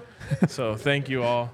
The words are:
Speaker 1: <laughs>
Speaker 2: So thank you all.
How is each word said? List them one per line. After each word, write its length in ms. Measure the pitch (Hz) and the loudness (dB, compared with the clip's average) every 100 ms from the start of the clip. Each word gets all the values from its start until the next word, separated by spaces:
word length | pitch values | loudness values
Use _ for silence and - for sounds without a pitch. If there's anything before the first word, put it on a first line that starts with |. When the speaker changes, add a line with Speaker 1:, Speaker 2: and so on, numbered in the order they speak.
Speaker 1:
<laughs> 40 | - - - 143 175 | -8 -14 -6 0 0
Speaker 2:
So 260 | - 113 | 0 -2
thank 360 | 107 143 139 135 | 0 0 0 0
you 120 | 131 | 0
all. 280 | 120 123 123 | 2 2 0